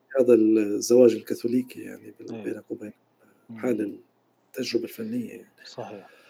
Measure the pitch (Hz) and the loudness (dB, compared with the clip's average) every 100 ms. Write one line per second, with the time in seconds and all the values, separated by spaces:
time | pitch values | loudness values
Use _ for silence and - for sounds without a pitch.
0 | - 135 123 113 110 110 101 104 - 123 | -6 2 6 6 6 4 2 -2 4 8
1 | 120 107 - 110 117 127 127 113 104 101 | 8 6 -4 -6 -2 -2 -4 -12 -16 -16
2 | 107 - - 113 - 104 - 120 104 - | -18 -18 -14 -10 -10 -10 -12 -12 -14 -18
3 | _ _ _ _ - 113 120 113 101 82 | _ _ _ _ -20 -8 -4 -4 -6 -10
4 | _ _ _ _ _ - 120 120 113 - | _ _ _ _ _ -10 -4 -4 -6 -10
5 | 110 120 110 - - _ - - 107 104 | -8 -8 -8 -14 -20 _ -20 -16 -14 -16
6 | - _ | -20 _